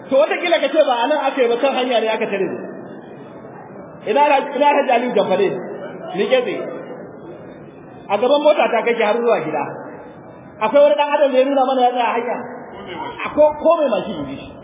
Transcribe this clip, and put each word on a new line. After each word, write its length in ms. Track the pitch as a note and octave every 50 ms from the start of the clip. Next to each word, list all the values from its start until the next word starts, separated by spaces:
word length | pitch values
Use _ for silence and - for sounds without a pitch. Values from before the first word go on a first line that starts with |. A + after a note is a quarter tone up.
| -
To 120 | - C4+
wataƙila 420 | C4+ D4+ D#4+ G4 F4 - F4 E4+ D4+
ka 80 | C#4+ C4+
ce 120 | - D#4+ D4
ba 100 | C#4 B3
a 120 | A#3 A#3 C#4
nan 100 | D4+ D4
aka 240 | C4+ C#4 - C#4
yi 60 | B3+ A#3
ba, 60 | A#3 A#3
kan 160 | B3 C#4 A#3+
hanya 240 | B3+ B3+ B3+ B3 A3
ne 100 | A3 A3
aka 180 | A3 G#3 G#3+ G3
tare 180 | G3+ F#3+ F#3+
ni. 140 | D#3+ - - - - - - - - - - - - - - - - - - - - - - - - - - - - - - -
Ina 180 | F#3 A3 C#4
Alhaji, 280 | D4 D4+ C#4+ C#4 C#4 -
ina 140 | - - C#4+ D4
Alhaji 240 | C#4+ D4 C4 B3+ B3
Aliyu 200 | A#3+ B3 B3 -
Jamfare? 320 | - G#3+ G3 F#3+ F#3+ G3+ F3+ - B2+ - - - - - - - - - -
Mike 220 | - F3 A3 -
tsaye. 260 | C4 B3+ A#3 G#3+ E3 - - - - - - - - - - - - - - - - - - - - - - - - - - - - -
A 120 | - - G3
gaban 280 | G#3 A3+ B3+ C#4+ C#4+ D4
mota 240 | D4+ D4+ - - -
ta 160 | - A3+ G#3+
kake 180 | A#3 A#3 A3
har 160 | A3 G#3 G#3+ A#3
zuwa 200 | A#3 A#3 A3 F3
gida. 240 | D3+ D3+ D3+ D3 C#3 - - - - - - - - - - - - - - - - - -
Akwai 220 | - G#3+ A3 - C#4+
wani 160 | C#4+ D4 C#4+
ɗan 160 | D4 D4 D4
adam 220 | C#4+ D4 D4+ C4
da 60 | B3+ B3+
ya 60 | B3+
nuna 180 | C#4 C#4 C4+ B3+
mana 160 | B3+ C4 C4
ya 80 | B3 B3
tsaya 160 | B3+ B3 A#3+
a 80 | C4 C4
hanya? 240 | B3 A#3+ B3 G#3 - - - - - - - - - - - F3+ - - - - -
Ako-, 320 | - - - - D4+ D4+ D4+ -
ko 120 | - D#4+
mai 180 | E4+ E4 D4+ C4+
mashin 240 | A3 F#3 D#3+ - G3+
in 120 | D#3 C#3+ C3
ji 80 | C3+ B2+
shi. 140 | A2 - - -